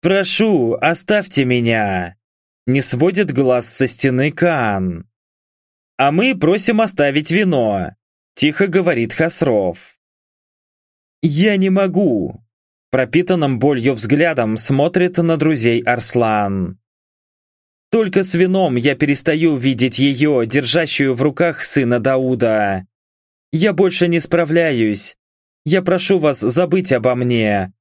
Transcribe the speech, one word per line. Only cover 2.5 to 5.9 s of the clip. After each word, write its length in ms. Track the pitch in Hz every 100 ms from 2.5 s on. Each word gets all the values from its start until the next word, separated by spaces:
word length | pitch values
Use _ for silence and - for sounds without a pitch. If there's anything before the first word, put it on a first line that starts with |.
| _ -
Не 140 | 135
сводит 520 | 127 123 170 190 196
глаз 360 | 131 131 123 -
со 180 | - 135
стены 460 | - 135 127 147
Каан. 760 | 147 175 156 113 98 92 82 - _ _ _ _ _ _ _ _